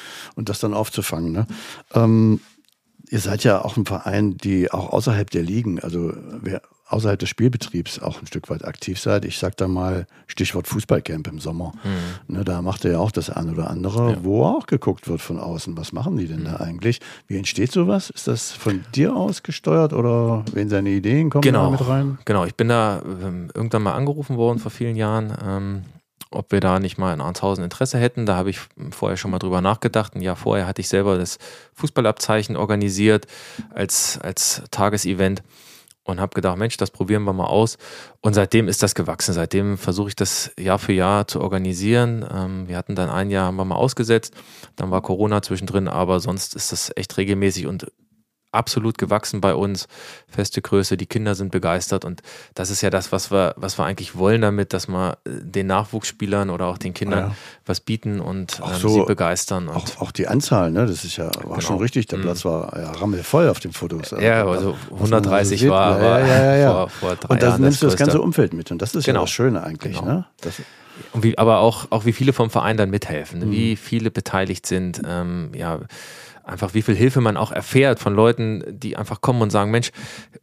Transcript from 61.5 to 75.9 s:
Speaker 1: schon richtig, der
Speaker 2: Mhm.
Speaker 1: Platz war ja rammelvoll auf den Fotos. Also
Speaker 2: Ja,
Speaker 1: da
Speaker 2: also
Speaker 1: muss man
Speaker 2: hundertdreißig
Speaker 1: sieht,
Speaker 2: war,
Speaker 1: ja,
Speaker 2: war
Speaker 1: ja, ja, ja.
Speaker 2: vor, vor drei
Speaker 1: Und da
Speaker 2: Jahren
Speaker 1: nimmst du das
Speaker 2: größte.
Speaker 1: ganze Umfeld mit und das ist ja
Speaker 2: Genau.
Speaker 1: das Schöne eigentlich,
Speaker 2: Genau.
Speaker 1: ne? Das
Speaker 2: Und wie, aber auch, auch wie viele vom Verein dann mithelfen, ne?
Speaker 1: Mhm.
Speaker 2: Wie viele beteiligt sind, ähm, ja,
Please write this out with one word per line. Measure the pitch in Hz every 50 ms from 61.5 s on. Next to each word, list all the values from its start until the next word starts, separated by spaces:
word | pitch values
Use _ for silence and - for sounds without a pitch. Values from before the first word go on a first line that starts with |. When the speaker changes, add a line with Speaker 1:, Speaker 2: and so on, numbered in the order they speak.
| - -
Speaker 1:
schon | 82 80 82 87
richtig, | 104 123 - 131 110 -
der | - 95
Speaker 2:
Mhm. | 92
Speaker 1:
Platz | 90 87 90 -
war | 90 82 80 85 - - -
ja | 85 78
rammelvoll | 78 82 92 104 101 90 85 - - 151 175 143
auf | 98 -
den | - 90
Fotos. | 82 - - 85 85 82 76 -
Also | - 104 104
Speaker 2:
Ja, | 113 113 113 107
Speaker 1:
da | 95
Speaker 2:
also | 90 - 92 98
Speaker 1:
muss | - - - -
man | - 95
Speaker 2:
hundertdreißig | 101 110 113 110 104 98 98 101 101 98 101 98
Speaker 1:
sieht, | 120 139
Speaker 2:
war, | 95 95 95 90 95 98
Speaker 1:
ja, | 107
Speaker 2:
war | 113 113 123
Speaker 1:
ja, | 135 131 127 131 135
ja, | 135 139 139
ja. | 143 135 101
Speaker 2:
vor, | 92 92 95
vor | - - - 92 90
drei | - - - 123
Speaker 1:
Und | 120 120
da | 120
Speaker 2:
Jahren | 117 120
Speaker 1:
nimmst | 131 139 143 135
du | 156
das | 139 -
Speaker 2:
größte. | - 139
Speaker 1:
ganze | 147 147 151
Umfeld | - 175 165 - 123 85 -
mit | 82 82 -
und | 87 82
das | 95 - -
ist | 180 139 147
ja | 131
Speaker 2:
Genau. | 104 82
Speaker 1:
das | -
Schöne | - - 117 131 117 85 85
eigentlich, | - 80 - - - - -
Speaker 2:
Genau. | 98
Speaker 1:
ne? | - 135 180 175 - _ _
Das | - 85 - - - - - - - - - - - - -
Speaker 2:
Und | 120 107
wie, | 113 - -
aber | 113 113 110 95
auch, | 104 117 110 - - -
auch | - 117 104
wie | 120
viele | 110 - 131 135 131
vom | - 117 113
Verein | - 107 67 98 113
dann | 107 104 98
mithelfen, | 98 101 - - 82 76 76 - - 85
ne? | 90
Speaker 1:
Mhm. | 107
Speaker 2:
Wie | 104 110 113 113 110 104
viele | - - - 117 110 113
beteiligt | - - - - - 95 95 95 95 - -
sind, | - - 92 92 90 85 - - -
ähm, | 87 87 87 87 87 90 82 76 -
ja, | - 82 85 82 - - -